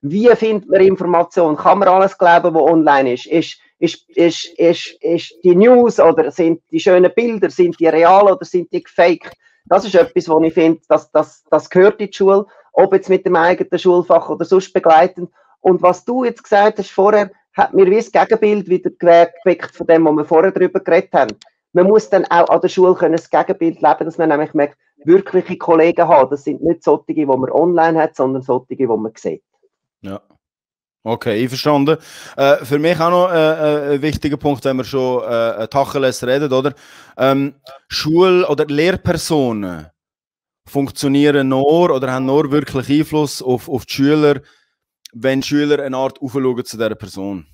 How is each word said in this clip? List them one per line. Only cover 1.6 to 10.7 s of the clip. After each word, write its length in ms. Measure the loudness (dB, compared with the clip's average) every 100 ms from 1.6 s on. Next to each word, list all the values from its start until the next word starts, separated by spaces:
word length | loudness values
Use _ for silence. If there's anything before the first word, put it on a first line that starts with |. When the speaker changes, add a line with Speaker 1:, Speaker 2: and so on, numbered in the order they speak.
| 0 2
Speaker 1:
man 80 | 2
alles 300 | 2 0 0
glauben, 360 | 2 4 2
was 80 | 0
online 520 | 2 2 2 2 0
ist? 120 | -4 -4
Ist, 340 | -4 -4 -10 _ _
ist, 300 | -6 -6 _
ist, 360 | 0 0 0 -14 -2
ist, 340 | 0 0 -6 -8
ist 340 | -4 -4 -6 _
die 120 | 2 4
News 440 | 6 6 4 4
oder 320 | 2 4 -2
sind 300 | 0 -2 -2 _
die 80 | -4
schönen 320 | 2 4 4
Bilder, 360 | 0 -4 -2 -4
sind 300 | 0 -2 0
die 80 | 0
real 360 | 2 4 6
oder 220 | 4 2 -4
sind 260 | -6 -6
die 120 | -10
gefaked? 500 | -10 0 0 0 -8 -20 _ _ _
Das 200 | -2 2
ist 100 | 0
etwas, 340 | 2 -2 0
wo 120 | 0
ich 120 | 0
finde, 260 | 2 0